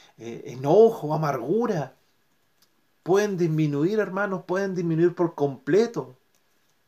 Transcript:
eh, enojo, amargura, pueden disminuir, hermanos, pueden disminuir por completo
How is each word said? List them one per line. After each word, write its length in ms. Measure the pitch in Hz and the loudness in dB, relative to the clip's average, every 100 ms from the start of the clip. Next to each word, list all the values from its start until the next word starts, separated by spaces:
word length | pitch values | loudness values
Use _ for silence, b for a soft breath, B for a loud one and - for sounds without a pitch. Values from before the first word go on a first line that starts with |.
| B B | B B
eh, 280 | 113 113 - | -16 -14 -14
enojo, 680 | 123 139 196 226 - 151 | -6 2 6 6 4 -4
amargura, 840 | 156 156 127 127 214 240 175 131 _ _ _ _ _ _ _ _ _ _ _ | -2 -2 -2 -2 -2 0 -2 -6 _ _ _ _ _ _ _ _ _ _ _
pueden 340 | - 196 208 185 | 0 2 2 0
disminuir, 600 | 170 156 151 143 165 214 | 0 0 0 0 0 0
hermanos, 460 | 196 185 202 185 - | -2 -4 -4 -6 -4
pueden 280 | 185 196 | -4 -4
disminuir 400 | 180 170 160 175 | -4 -2 2 2
por 200 | 170 170 | 2 -2
completo 840 | - 143 127 - 185 233 175 127 127 _ _ _ _ _ _ | 0 -4 -4 0 2 2 -2 -10 -14 _ _ _ _ _ _